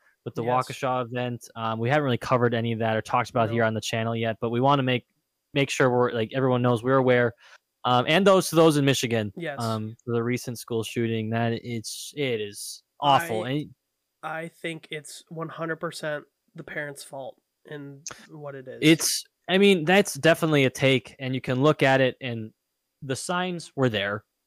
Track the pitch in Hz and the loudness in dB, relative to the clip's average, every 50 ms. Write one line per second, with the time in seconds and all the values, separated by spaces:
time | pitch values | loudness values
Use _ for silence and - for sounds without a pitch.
0 | _ _ _ _ - 123 - - 117 120 123 127 127 - 120 - - 131 127 127 | _ _ _ _ -14 -12 -8 -6 -2 0 0 0 0 -2 -6 -6 -4 -2 -2 -2
1 | 127 113 120 123 123 123 123 117 - - - 117 113 113 113 113 113 120 139 151 | -4 -4 -4 -4 -4 -4 -6 -8 -12 -14 -12 -8 -6 -4 -4 -2 0 0 0 2
2 | 147 135 120 113 - - 135 123 120 120 120 117 113 117 117 107 113 113 110 110 | 2 0 -2 -2 0 0 0 2 2 2 2 0 -2 -2 -2 -2 -2 -2 -2 -2
3 | - - - 123 117 - - 127 117 107 113 117 117 110 110 110 - - - 113 | -2 -2 -2 -2 -2 0 0 0 0 0 2 2 2 2 0 -2 -6 -4 -4 -4
4 | 113 117 117 113 113 113 110 - - 117 117 120 127 139 143 143 131 127 127 123 | -2 -2 -4 -4 -2 -4 -4 -4 -4 -4 -2 2 2 4 4 2 2 0 0 -2
5 | - _ _ _ _ _ _ _ _ _ - 143 139 - - - 143 127 123 123 | -4 _ _ _ _ _ _ _ _ _ -2 0 0 0 2 2 2 4 4 4
6 | 123 120 - 120 110 110 - 135 131 131 127 123 123 120 123 113 113 127 135 135 | 2 2 0 -2 -4 -2 -2 -2 0 2 2 2 4 2 2 2 2 2 2 4
7 | 131 127 123 123 120 120 - _ _ - - - _ _ _ _ - 120 123 123 | 4 4 4 4 4 2 -2 _ _ -20 -20 -20 _ _ _ _ 0 2 2 2
8 | 127 - 156 180 196 202 190 190 - - - 160 165 165 147 147 139 139 131 - | 4 4 2 4 6 6 6 4 4 2 4 6 6 6 6 4 4 2 2 2
9 | - 120 113 113 107 104 - - 170 156 143 - 120 113 110 110 107 107 113 - | 0 -2 0 0 -2 -2 -6 -8 -10 -8 -6 -4 -4 -2 -2 -4 -6 -8 -12 -12
10 | - 123 117 117 117 120 123 123 - - 120 - - - 123 113 110 - - 123 | -8 -4 -4 -2 -2 -2 -2 -4 -4 -8 -10 -10 -8 -6 -4 -4 -4 -4 -4 -2
11 | 117 113 113 113 110 107 113 117 117 117 117 110 - 120 120 117 110 - - - | -2 -2 -2 -2 -4 -2 -2 0 0 0 -2 -4 -6 -8 -10 -8 -8 -10 -12 -12
12 | - - - 147 143 131 120 110 104 101 101 - - - - - _ _ _ - | -14 -12 -8 -6 -4 -4 -4 -4 -6 -8 -10 -14 -14 -14 -16 -18 _ _ _ -2
13 | - 143 139 131 - - 117 110 107 120 135 151 147 - - _ _ _ _ _ | 2 4 4 4 2 0 -4 -4 -4 -4 -4 -4 -6 -8 -14 _ _ _ _ _
14 | _ _ _ _ - 160 160 160 165 165 _ _ - 170 165 156 _ - 165 151 | _ _ _ _ -12 -10 -10 -10 -10 -12 _ _ -10 -10 -10 -10 _ -14 -14 -14
15 | 143 - - - - - 170 160 165 160 - - 165 160 160 156 - 165 151 - | -14 -14 -20 -20 -18 -16 -12 -12 -10 -10 -8 -8 -6 -6 -6 -6 -6 -10 -10 -8
16 | - 156 151 147 - _ _ _ _ _ - 160 147 - - 160 147 147 139 - | -8 -8 -8 -8 -10 _ _ _ _ _ -18 -18 -14 -12 -10 -10 -10 -10 -12 -14
17 | - - - 139 131 120 - _ _ _ _ _ _ - 151 147 143 143 139 139 | -16 -16 -14 -14 -14 -14 -16 _ _ _ _ _ _ -16 -16 -14 -14 -14 -16 -16
18 | 160 - - - - - 156 156 147 143 139 135 131 131 117 117 131 151 165 156 | -16 -16 -16 -16 -20 -20 -20 -16 -16 -14 -14 -14 -16 -14 -6 2 4 4 4 4
19 | - - - - - _ _ _ _ - 175 190 202 202 196 180 151 151 185 202 | 2 -2 -4 -4 -6 _ _ _ _ 0 2 4 6 6 6 4 4 4 4 4
20 | 202 - - 139 127 160 165 160 170 160 156 143 135 127 - - 139 135 135 127 | 4 2 0 0 4 4 4 4 4 2 4 4 4 4 2 2 2 4 4 4
21 | - - - - 135 131 131 127 - - 127 127 135 151 147 - 147 135 135 135 | 0 -4 -16 -10 -8 -6 -6 -4 -2 -2 0 4 4 4 4 4 4 4 4 4
22 | 131 127 120 - - 127 120 113 110 110 _ _ _ _ _ _ _ _ _ - | 4 2 0 -4 -8 -8 -8 -8 -10 -12 _ _ _ _ _ _ _ _ _ -14
23 | - 131 135 - - - 180 175 180 185 180 170 - - - - 131 123 110 101 | -8 -6 -6 -6 -4 -4 -4 -2 -2 -4 -6 -8 -10 -10 -2 0 0 2 2 0
24 | 98 101 104 107 - _ _ _ _ | -2 -2 -4 -6 -8 _ _ _ _